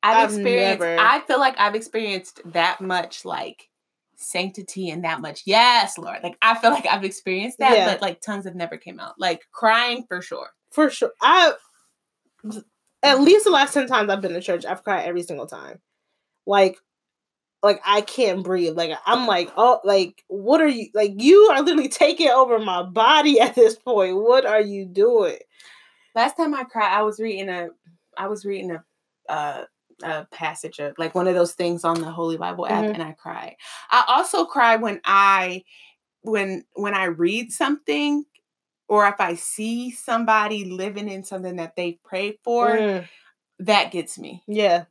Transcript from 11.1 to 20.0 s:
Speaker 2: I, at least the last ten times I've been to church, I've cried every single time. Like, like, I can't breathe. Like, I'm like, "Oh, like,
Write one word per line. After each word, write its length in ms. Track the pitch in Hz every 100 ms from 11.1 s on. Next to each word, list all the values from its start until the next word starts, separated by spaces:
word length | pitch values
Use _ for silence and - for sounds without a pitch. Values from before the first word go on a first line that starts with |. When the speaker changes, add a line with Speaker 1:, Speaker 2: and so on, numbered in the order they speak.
| -
Speaker 2:
I, 320 | 240 359 339 - _ _ _ _ _ _ _ _ 214 214 - _ _ _
at 180 | 285 262
least 240 | 285 415
the 60 | 427
last 220 | 311 277
ten 120 | 294 254
times 240 | 254 208
I've 100 | 202
been 140 | 196
to 60 | 170
church, 220 | 185 175 -
I've 180 | 190
cried 220 | - 185 -
every 160 | 175
single 240 | 170 147 -
time. 340 | 107 69 - _ _ _ _ _ _ -
Like, 320 | 202 190 190 _ _ _ _ _ _ _ _
like, 180 | 202 202
I 160 | 185 208
can't 400 | 208 - 226 185
breathe. 320 | 180 185 170 160
Like, 160 | 170 156 -
I'm 200 | 247 240
like, 260 | 185 175 -
"Oh, 240 | 240 247
like, 400 | 196 196